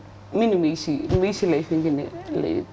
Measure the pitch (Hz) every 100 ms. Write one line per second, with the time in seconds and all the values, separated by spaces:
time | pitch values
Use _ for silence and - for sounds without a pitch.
0 | - - - - 226 190 160 160 - 139
1 | - - 190 208 185 151 160 160 160 143
2 | - - - - 165 - 180